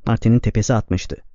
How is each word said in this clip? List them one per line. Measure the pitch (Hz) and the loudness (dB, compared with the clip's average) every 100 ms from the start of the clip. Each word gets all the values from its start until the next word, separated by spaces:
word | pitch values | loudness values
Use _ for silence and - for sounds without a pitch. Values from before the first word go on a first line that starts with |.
| - | -2
Martin'in | 113 117 120 | 0 4 2
tepesi | 110 110 - | 2 0 0
atmıştı. | 113 - 90 - 73 - | 0 -2 -4 -6 -12 -16